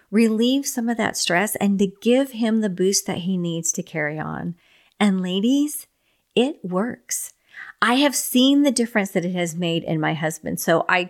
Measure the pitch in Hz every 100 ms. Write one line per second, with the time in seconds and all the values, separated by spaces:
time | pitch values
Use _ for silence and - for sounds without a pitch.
0 | _ 202 226 220 240 277 277 - 233 226
1 | 208 - - 175 208 - 202 196 196 -
2 | 226 254 277 226 226 220 214 180 185 202
3 | - 185 175 185 175 165 165 - 170 165
4 | 147 156 156 156 170 170 _ _ _ -
5 | 208 190 185 190 226 277 294 - - _
6 | _ _ _ - 254 - 180 180 220 -
7 | - - - _ _ - - - 214 247
8 | 285 262 - 254 262 285 285 240 226 214
9 | 196 185 175 180 175 160 170 165 - 160
10 | 151 156 160 - - 170 - 165 - 180